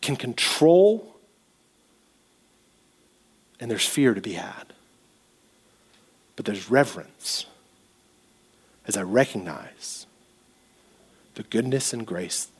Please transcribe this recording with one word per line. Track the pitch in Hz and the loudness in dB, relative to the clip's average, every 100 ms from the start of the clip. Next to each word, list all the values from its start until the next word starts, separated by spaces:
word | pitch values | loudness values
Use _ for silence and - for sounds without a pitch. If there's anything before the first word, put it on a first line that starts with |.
can | - | -4
control, | 135 127 117 - - 156 170 202 220 - - _ _ _ _ _ _ _ _ _ _ _ _ _ _ _ _ _ _ _ _ _ _ _ - | -4 -4 -2 -2 4 8 10 8 4 -4 -20 _ _ _ _ _ _ _ _ _ _ _ _ _ _ _ _ _ _ _ _ _ _ _ -14
and | 117 | -6
there's | 104 | -2
fear | - - 135 | -2 2 2
to | 98 | 2
be | 92 | -4
had. | 85 - - - - _ _ _ _ _ _ _ _ _ _ _ _ _ _ _ - | -10 -10 -14 -18 -20 _ _ _ _ _ _ _ _ _ _ _ _ _ _ _ -12
But | |
there's | 104 101 92 | -6 -6 0
reverence | 131 143 95 80 - - - - - _ _ _ _ _ _ _ _ _ _ _ _ - | 2 2 -2 -16 -14 -8 -8 -8 -18 _ _ _ _ _ _ _ _ _ _ _ _ -8
as | 98 | -6
I | |
recognize | 90 113 139 113 87 73 - - - - - _ _ _ _ _ _ _ _ _ _ _ _ | 0 2 2 0 -10 -12 -14 -18 -16 -14 -18 _ _ _ _ _ _ _ _ _ _ _ _
the | - | -18
goodness | 107 110 127 135 - | -4 -2 0 -2 -2
and | 120 110 | -6 -8
grace | 87 90 - - | -8 -6 -8 -8